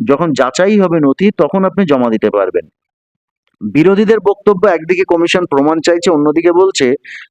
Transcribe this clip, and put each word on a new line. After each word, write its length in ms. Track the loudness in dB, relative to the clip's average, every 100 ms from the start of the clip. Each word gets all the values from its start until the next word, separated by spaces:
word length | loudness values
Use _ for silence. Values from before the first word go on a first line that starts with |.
| -2
যখন 240 | 0 0
যাচাই 460 | -2 -2 0 0 2
হবে 200 | 2 0
নথি 320 | 0 0 -2 0
তখন 280 | -2 0 -2
আপনি 200 | -2 0
জমা 240 | 0 0
দিতে 200 | 0 0
পারবেন। 380 | 0 -2 -4 -8 _ _ _ _ _ _ _ _ -14 -4
বিরোধীদের 480 | 0 2 2 2 0
বক্তব্য, 480 | 0 0 0 2 2
একদিকে 360 | 0 -2 -2
কমিশন 420 | 0 0 0 -2 -2
প্রমাণ 340 | 0 0 0
চাইছে, 320 | 0 0 0
অন্যদিকে 400 | 0 0 0 0
বলছে 420 | 2 2 0 -2 -2 -8 -20 -18